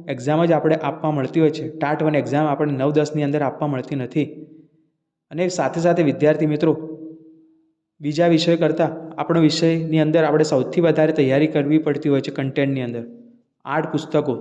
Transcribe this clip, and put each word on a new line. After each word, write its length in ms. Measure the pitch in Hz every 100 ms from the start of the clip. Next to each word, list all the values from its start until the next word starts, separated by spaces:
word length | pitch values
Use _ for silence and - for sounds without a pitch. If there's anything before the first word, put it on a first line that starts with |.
| -
એક્ઝામ 360 | 127 127 156
જ 80 | 170
આપણે 220 | 156 156
આપવા 360 | - - 160 156
મળતી 300 | 151 127 165
હોય 100 | 156
છે. 180 | 156 156
ટાટ 340 | - 143 156
વન 120 | 156
એક્ઝામ 320 | 151 120 143 156
આપણે 260 | 139 151
નવ 180 | 135 139
દસની 320 | 151 151 156
અંદર 200 | 143 151
આપવા 260 | 135 - 151
મળતી 280 | 131 120 139
નથી. 280 | 123 156 139 - - - - _ _ _ _ _ -
અને 180 | 151 180
સાથે 320 | 180 131 165
સાથે 220 | 170 170
વિદ્યાર્થી 440 | 151 - 147 156 151
મિત્રો, 260 | 151 165 - - - - - - - _ _ _ _ _ -
બીજા 280 | 147 151 170
વિષય 280 | 160 170 170
કરતાં 520 | 156 156 156 - -
આપણો 320 | - 147 165
વિષયની 600 | 156 151 165 165 160 160
અંદર 240 | 156 165
આપણે 200 | 156 156
સૌથી 360 | 156 139 127 -
વધારે 320 | 165 143 156
તૈયારી 340 | 156 131 135 156
કરવી 320 | 151 139 156
પડતી 300 | 156 139 151
હોય 120 | 139
છે 100 | 135
કન્ટેન્ટની 520 | - 135 139 139 135
અંદર. 220 | 123 117 117 - - _ _ _
આઠ 280 | 135 151 160
પુસ્તકો, 420 | 147 - 151 135 117